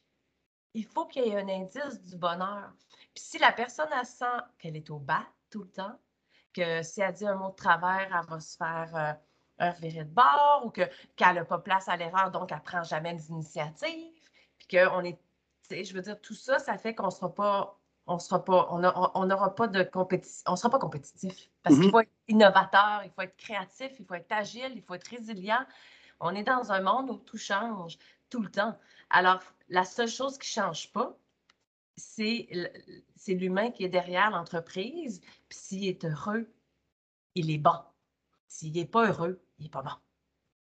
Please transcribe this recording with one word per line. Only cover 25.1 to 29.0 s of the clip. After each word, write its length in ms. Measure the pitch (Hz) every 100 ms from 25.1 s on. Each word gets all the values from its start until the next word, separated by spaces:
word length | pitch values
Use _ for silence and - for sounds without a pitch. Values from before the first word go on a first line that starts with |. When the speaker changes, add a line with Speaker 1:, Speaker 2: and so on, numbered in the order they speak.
| 240 220 202 190 233 269 - - - - _
Speaker 1:
On 140 | 160
est 100 | 196
dans 280 | 208 254 214
un 100 | 190
monde 300 | 190 233 269
où 60 | 214
tout 200 | - 214
change 640 | - 202 233 202 165 - _ _ _
tout 100 | 247
le 80 | 190
temps. 260 | 196 220 - _ -